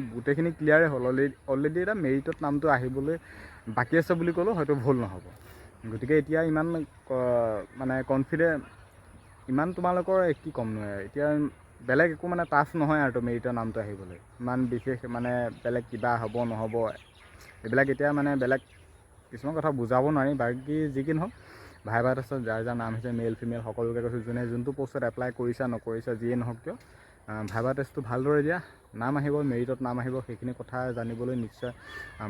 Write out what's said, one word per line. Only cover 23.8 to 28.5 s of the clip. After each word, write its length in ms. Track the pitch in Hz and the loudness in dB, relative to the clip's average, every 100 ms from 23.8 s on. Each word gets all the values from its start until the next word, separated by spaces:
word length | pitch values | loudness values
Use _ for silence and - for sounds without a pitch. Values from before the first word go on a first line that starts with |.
| 117 117 | -2 -2
কৈছোঁ, 200 | 117 120 113 | -2 -4 -4
যোনে 160 | 120 120 | -4 -4
যোনটো 220 | 120 123 | -4 -4
পষ্টত 300 | 139 131 139 | -4 -6 -2
এপ্লাই 280 | 120 120 123 120 | -2 -2 -6 -2
কৰিছা 260 | 120 117 131 | -4 -2 -2
নকৰিছা, 460 | 113 - 113 120 | -4 -4 -6 -4
যিয়ে 220 | 113 117 123 | -4 -2 -2
নহওক 220 | 117 117 | -2 -6
কিয়, 100 | 160 | -10
আহ, 680 | 240 - - - - - 107 104 | -12 -14 -20 -20 -20 -10 -8 -4
ভাইবা 180 | 110 123 | -2 0
টেষ্টটো 280 | 135 135 - | 0 -4 -6
ভালদৰে 420 | 117 120 135 147 | -4 -2 2 4
দিয়া, 160 | 147 | 2